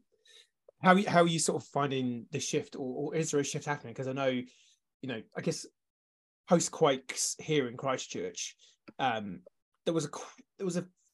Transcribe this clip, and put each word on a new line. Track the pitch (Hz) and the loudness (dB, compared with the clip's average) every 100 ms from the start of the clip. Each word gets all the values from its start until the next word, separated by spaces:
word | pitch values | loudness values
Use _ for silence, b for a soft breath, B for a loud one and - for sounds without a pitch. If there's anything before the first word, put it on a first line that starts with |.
| _ _ b b b _ - - | _ _ b b b _ -20 2
how, | 175 185 214 | 6 6 6
how | 175 | 6
are | 170 | 6
you | 165 | 4
sort | - 156 | 2 -2
of | - | -2
finding | 143 143 131 123 120 117 | -2 0 0 -2 -4 -6
the | 135 | -6
shift, | - 147 - - | -2 -4 -4 -6
or, | 127 127 147 | -6 -4 -2
or | |
is | 165 156 | -2 0
there | 143 | 0
a | |
shift | 143 147 | 0 -2
happening? | 151 147 120 | -4 -6 -6
'Cause | 113 131 | -6 -4
I | |
know, | 135 135 | 0 2
you | 127 123 - _ _ _ _ 127 | 0 -2 -12 _ _ _ _ -8
know, | 113 - 175 | -8 -8 -4
I | |
guess | 170 156 - _ _ _ _ _ _ _ - | -4 -4 -8 _ _ _ _ _ _ _ 2
post | 175 - | 4 4
quakes | - 151 131 - - - - | 2 2 2 -2 -4 -4 -4
here | - 151 123 | 0 0 0
in | 123 | -2
Christchurch, | 135 127 - 113 90 - - b b b - - | -2 -2 -4 -6 -6 -6 -10 b b b -16 -2
um, | 131 113 101 87 - - _ _ | 0 0 -4 -10 -14 -20 _ _
there | - | -2
was | 165 | -2
a | 147 | -2
qu-, | - - - - - | -6 -14 -18 -20 -8
there | 190 | -4
was | 175 | -4
a | - _ _ | -6 _ _